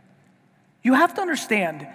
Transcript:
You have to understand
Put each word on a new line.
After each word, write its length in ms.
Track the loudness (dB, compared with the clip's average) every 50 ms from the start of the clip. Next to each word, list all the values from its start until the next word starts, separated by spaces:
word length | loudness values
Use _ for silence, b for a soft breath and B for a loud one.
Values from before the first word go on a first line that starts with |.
| _ _ _ _ _ _ _ _ _ _ _ _ _ _ _ _
You 120 | 0 2 4
have 200 | 4 4 2 0
to 60 | -2
understand 640 | -4 -4 -4 -4 -2 -2 0 0 0 -2 -4 -8 -12 -16